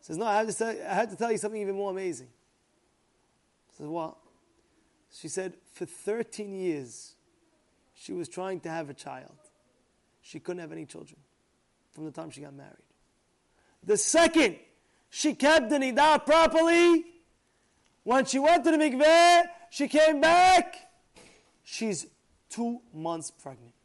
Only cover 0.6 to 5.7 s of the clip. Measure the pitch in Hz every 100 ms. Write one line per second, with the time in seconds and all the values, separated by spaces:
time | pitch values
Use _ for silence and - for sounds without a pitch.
0.6 | 226 226 180 185 226 185 233 220 208 220
1.6 | 202 196 202 190 190 135 127 _ _ _
2.6 | _ _ _ _ _ _ _ _ _ _
3.6 | _ _ 147 165 160 - _ _ _ _
4.6 | _ _ _ _ _ - 165 185 190 -
5.6 | _